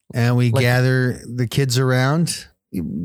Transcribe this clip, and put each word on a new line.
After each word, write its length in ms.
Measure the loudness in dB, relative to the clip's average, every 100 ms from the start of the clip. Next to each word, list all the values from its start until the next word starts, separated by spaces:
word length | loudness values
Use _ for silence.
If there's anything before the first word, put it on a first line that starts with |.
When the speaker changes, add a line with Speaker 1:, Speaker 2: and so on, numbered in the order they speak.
| -8
Speaker 1:
And 240 | -2 2 2
we 140 | 2
Speaker 2:
Like 100 | 2
Speaker 1:
gather 580 | 2 2 2 2 0 -4 -8
the 200 | -6 -4
kids 300 | -2 0 0
around, 680 | 0 2 2 0 -2 -4 -12 _ _ -8 -8 -6